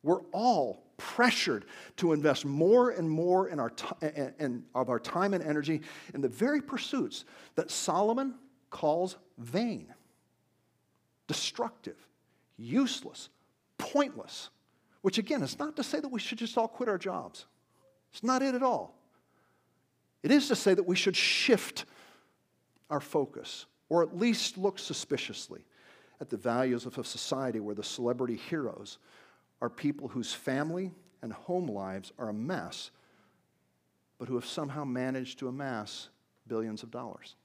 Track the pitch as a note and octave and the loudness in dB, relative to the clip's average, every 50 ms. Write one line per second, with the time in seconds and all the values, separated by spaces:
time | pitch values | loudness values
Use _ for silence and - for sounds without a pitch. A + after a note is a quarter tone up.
0 | - D3 F3+ F#3 - - - F3+ A3+ B3+ A#3 E3 C3+ A2+ F#2+ - - _ _ - | 4 4 2 2 2 -6 -4 2 4 4 6 6 2 0 -2 -8 -14 _ _ -12
1 | - - - - A#3+ B3 - - - F3+ B2+ G#2 - - - - - - - - | -12 -6 4 6 6 6 6 4 2 2 0 0 -2 -8 -18 -18 -18 -16 -4 2
2 | F#3 E3+ D#3+ D3+ D3 D3+ C3+ - - C#3+ C#3 D3 D#3+ F#3 A3 B3 B3 B3 - F#3+ | 4 4 4 6 6 4 4 4 0 -2 2 4 8 8 10 8 8 6 2 0
3 | E3 D#3+ D#3 D#3 E3+ F3+ F3+ F#3+ F#3+ F#3 E3+ D3 A#2+ A#2 - - - - - - | 0 0 2 2 4 6 6 6 4 2 0 -2 -2 -2 -4 -6 -8 -8 -6 -4
4 | - D3+ D3+ D3+ C#3 B2+ - - D#3 C3+ A#2+ A#2 - - _ C3 B2+ A#2 B2 A2+ | -4 -4 -2 -4 -6 -6 -4 -4 -4 -2 -2 -4 -8 -4 _ -2 0 2 0 -2
5 | - - - E3+ F#3+ G3+ G3 F3+ E3 D#3 D3+ D3+ C#3+ D#3 D#3+ D3+ D#3 - - - | -2 -2 0 0 2 2 2 0 0 0 0 0 2 0 -2 -2 -2 -8 -16 -18
6 | - - - - C#3 B2+ - - G#3 C4 D4 D4 C#4+ - C#4 - - - - C4 | -16 -10 -6 -2 -2 -2 0 2 0 2 2 0 0 -2 -6 -6 -4 -2 -2 -2
7 | D#3 A#2 - - - - - - - - _ - E3+ - - - - - D#3+ F3 | -2 -2 -4 -10 -14 -16 -20 -20 -20 -6 _ -4 -4 -2 -4 -4 -2 0 2 2
8 | G#3 G#3+ A3+ B3+ C4+ C#4 B3 - - - _ _ _ _ - - - D3+ D3+ E3+ | 4 2 2 0 -2 -4 -6 -8 -18 -20 _ _ _ _ -10 -2 0 2 2 2
9 | F3+ F#3 - - - _ _ - A#2+ A#2 B2+ F#3+ A#3 A#3+ G3+ G#2+ D#2+ - - - | 0 -2 -4 -10 -20 _ _ -14 -12 -4 -2 -2 0 0 -4 -6 -10 -14 -20 -20
10 | _ _ _ _ _ _ _ _ _ _ _ _ _ _ _ _ _ _ _ _ | _ _ _ _ _ _ _ _ _ _ _ _ _ _ _ _ _ _ _ _
11 | _ _ _ _ _ - D#3 - - - - - A#3 A#3 A#3 _ - - D#3+ - | _ _ _ _ _ -6 -4 -4 -4 -4 -2 -2 -4 -4 -4 _ -14 -14 -14 -14
12 | - _ _ _ _ _ _ _ _ _ _ - A2+ A#2 C#3+ A#3+ C#4 A#3+ - - | -20 _ _ _ _ _ _ _ _ _ _ -14 -8 2 4 4 4 4 0 -4
13 | - - - - - - _ _ _ _ _ _ _ _ _ - - - - C#4+ | -8 -12 -14 -14 -18 -18 _ _ _ _ _ _ _ _ _ -10 -10 0 2 2
14 | C#4+ - - A#3 - - - - - - _ _ _ _ _ _ _ _ _ _ | 2 2 -2 -12 -14 -12 -12 -14 -14 -14 _ _ _ _ _ _ _ _ _ _
15 | - F#3+ F#3 A3+ G3+ - D4 C4 D#3 C3 - - C#4+ D4+ D4+ - B3+ - - D4+ | -2 0 2 2 0 0 0 0 0 -2 -2 -4 -6 -6 -4 -6 -4 -2 -2 -4
16 | D4 C#4 B3+ A3 - - A#3+ A3 A#3+ A3 - A#3+ A3+ A3+ - - B3+ A3+ G3+ F3+ | -4 -4 -6 -6 -6 -6 -6 -6 -6 -2 0 0 0 0 -2 -4 0 0 0 0
17 | - F#3+ F3+ F3+ B2+ F2+ - - - _ _ _ _ _ _ _ _ _ _ _ | -2 -4 -6 -6 -8 -8 -14 -18 -20 _ _ _ _ _ _ _ _ _ _ _
18 | _ _ - - - A#3 C4 B3+ C4+ C#4 B3+ B3 C4 B3+ A#3 C3+ F#2+ - - _ | _ _ -14 -4 0 2 2 4 4 2 2 4 4 4 2 2 -2 -6 -12 _
19 | _ _ _ _ _ _ _ _ _ _ _ _ _ _ _ _ _ _ _ _ | _ _ _ _ _ _ _ _ _ _ _ _ _ _ _ _ _ _ _ _
20 | _ _ _ _ - D#3 C4 D4 C#4 - B3 - - G3+ F#3 F3+ F#3 F3+ F3+ F#3 | _ _ _ _ 2 6 6 6 6 4 0 2 6 4 6 6 4 2 2 4
21 | - G3+ F#3 - - - - - - C4+ A#3+ - - - - - - - - - | 4 2 2 4 2 2 2 2 6 6 6 4 4 -4 -8 -10 -10 -10 -16 -20
22 | - - - - _ _ _ _ _ _ _ _ _ _ _ _ _ _ D3+ C#3+ | -20 -20 -20 -20 _ _ _ _ _ _ _ _ _ _ _ _ _ _ -4 -4
23 | C#3 - - D#3 C#3 - - - - - - - - _ _ _ _ _ D#3 E3+ | -4 0 0 0 0 0 -4 -14 -12 -12 -12 -14 -14 _ _ _ _ _ 4 4
24 | E3+ D#3+ F3 F3 A3+ A#3+ A3 - - - - F#3+ F#3 G3+ F#3+ - - - D3 - | 4 4 2 2 4 4 4 4 0 -4 -4 0 -2 -2 -2 -2 -8 -8 -6 -8
25 | - - C#3+ B2 - - - - - - - - - _ _ _ - - - - | -2 -2 -2 -2 -2 -6 -8 -10 -12 -14 -14 -18 -18 _ _ _ -20 -20 -20 -20
26 | - _ _ _ - - B2 G2+ F#2+ B2 A#2 B2 C3 C3 B2 A#2 A#2 B2+ - - | -20 _ _ _ -8 -6 -6 -2 0 0 2 4 4 2 2 0 -2 -6 -6 -6
27 | A#2 - - A#2+ - - C#3+ C3 C3+ B2+ A2+ A2 G2+ G#2+ G#2 G2+ G2+ - - - | -8 -6 -6 -8 -4 -4 -2 -2 0 -2 -2 -2 -4 -4 -6 -6 -6 -8 -6 -2
28 | A#2+ A#2+ B2 B2 C3 A#2+ A#2 G#2+ - - E3+ D#3 C#3 A2 - - G#2 - - - | 0 0 0 0 0 -2 -2 -6 -6 -6 -4 -4 -4 -6 -6 -8 -14 -16 -18 -20
29 | _ - - - - - _ _ _ _ _ _ B2 A#2 - - - D3 C#3+ C#3+ | _ -20 -20 -20 -20 -20 _ _ _ _ _ _ -6 -6 -6 -2 -2 -2 -2 -2
30 | C#3+ B2 - B2+ A2+ - - - - - C3 C3+ D3 D#3+ E3 F3+ F#3+ F#3 E3+ - | -8 -8 -6 -6 -4 -4 -6 -6 -4 -2 0 0 0 -2 -2 -4 -4 -6 -8 -14
31 | - _ _ _ - A#2 G#2+ - - - F3 F#3 F3+ C3+ G#2 G2 G2 F#2+ F#2+ G2 | -20 _ _ _ -12 -12 -12 -12 -6 -2 -2 -2 -2 -2 -4 -4 -4 -4 -6 -8
32 | F#2 - - - B2 A2 G#2+ G#2+ A2+ D3+ F#3 C#3+ E2+ - - - - - _ _ | -10 -12 -12 -8 -6 -6 -4 -4 -4 -4 -4 -4 -6 -8 -10 -12 -14 -14 _ _
33 | _ _ _ _ _ _ _ _ _ _ _ _ _ _ _ _ _ _ _ _ | _ _ _ _ _ _ _ _ _ _ _ _ _ _ _ _ _ _ _ _
34 | _ _ _ _ B2 B2 B2+ A#2+ A#2+ - - - D#3 C#3+ C#3 D3+ D3 C3+ B2 B2+ | _ _ _ _ -8 -4 -4 -4 -4 -4 -6 -6 -6 -4 -6 -6 -6 -4 -2 -2
35 | B2+ C3 C3 C3 B2+ B2 - - C#3 B2+ B2+ C#3 C#3+ C3+ B2+ A2 G#2 G2+ - - | -2 -2 -2 -4 -6 -8 -10 -8 -8 -8 -6 -6 -6 -4 -4 -6 -6 -8 -10 -14
36 | - - _ _ _ _ _ _ _ A2+ A#2 A2 A2 A2+ G#2+ G#2+ - A#2 A2+ B2 | -14 -16 _ _ _ _ _ _ _ -4 -2 -2 -2 -2 -6 -8 -10 -10 -10 -10
37 | B2 A2+ - - - - - _ | -10 -10 -12 -14 -18 -20 -20 _